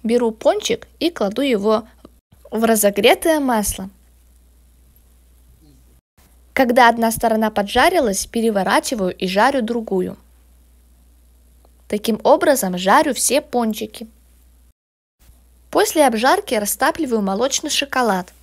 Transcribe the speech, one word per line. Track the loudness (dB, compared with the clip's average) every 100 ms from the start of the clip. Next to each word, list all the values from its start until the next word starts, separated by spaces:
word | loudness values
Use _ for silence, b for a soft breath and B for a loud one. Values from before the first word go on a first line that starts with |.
Беру | 0 0 0
пончик | 0 0 0 -4 -6 -8 _
и | -6
кладу | -2 -4 -2
его | 0 0 2 0 -2 _ -20 _ _ _ -10
в | -2
разогретое | 0 2 2 2 2 4 2 0
масло. | 0 -2 -4 -8 -14 _ _ _ _ _ _ _ _ _ _ _ _ _ _ _ _ _ _ _ _ _ _ _ _ _ _
Когда | -2 2 6 4
одна | 4 -2
сторона | 0 -2 0 0
поджарилась, | -2 -2 2 2 2 0 -2 -4
переворачиваю | -2 0 0 0 0 -2 -4 -4 -4
и | -4
жарю | 2 2 0
другую. | -4 -6 -4 -4 -4 -10 _ _ _ _ _ _ _ _ _ _ _ _ _ _ _ _ _
Таким | -4 -2 0
образом | 2 4 4 2 0 -2
жарю | 2 2 2 -2
все | -2 -2
пончики. | -2 -4 -2 -4 -10 -12 -20 _ _ _ _ _ _ _ _ _ _ _ -20 _ _ _ _
После | 0 0 2 2
обжарки | 2 2 0 0
растапливаю | -4 -4 -2 -2 -2 -4 -2
молочный | -2 -2 -2 -2 -4
шоколад. | -4 -2 -2 0 -2 -6 _